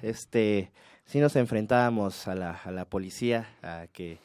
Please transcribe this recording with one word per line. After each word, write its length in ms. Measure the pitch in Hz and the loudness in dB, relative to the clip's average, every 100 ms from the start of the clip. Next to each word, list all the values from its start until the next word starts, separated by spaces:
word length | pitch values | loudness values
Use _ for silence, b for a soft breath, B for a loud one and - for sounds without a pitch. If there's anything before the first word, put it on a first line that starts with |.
este, 720 | 110 113 - 117 107 101 92 b b b b | -6 -6 -2 2 4 2 0 b b b b
sí 140 | 143 | 2
nos 160 | 147 143 | 4 4
enfrentábamos 880 | 120 110 107 123 123 113 98 - - | 2 0 2 4 4 2 0 -4 -6
a 80 | 92 | -6
la, 160 | 87 | -6
a 200 | 85 92 | -8 -10
la 140 | 92 90 | -10 -6
policía, 640 | 101 92 - 120 117 113 - | -6 -6 -4 0 0 -2 -14
a 240 | 82 85 85 | -14 -12 -14
que 280 | - 87 82 | -12 -12 -14